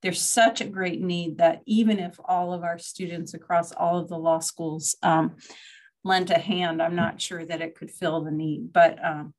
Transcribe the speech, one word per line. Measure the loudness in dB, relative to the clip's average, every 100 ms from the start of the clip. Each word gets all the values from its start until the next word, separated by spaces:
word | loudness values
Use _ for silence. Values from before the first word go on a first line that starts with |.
there's | -2 -2
such | 0 4 4 4
a | -6
great | -4 -4 -2
need | -2 -2 -4 2
that | 2 2
even | 0 2 4 2
if | -2 -8
all | -2 0 0
of | -4
our | -4 -6
students | -10 -10 -8 -8 -10
across | -12 -2 0 0
all | -2 0 0
of | -2
the | -4
law | 0 0
schools, | 0 -6 -6 -4 -6 0
um, | 2 4 2 -2 -20 -20 -20 -20 _ _
lent | 0 0 4
a | 0
hand, | 2 0 0 0
I'm | 0 0
not | -2 -2
sure | -8 -8
that | -8 -6
it | -8
could | -10 -18
fill | -4 -2 -2
the | -4
need, | -4 -4 -4 -2
but, | 6 6 6
um, | -4 -4 -8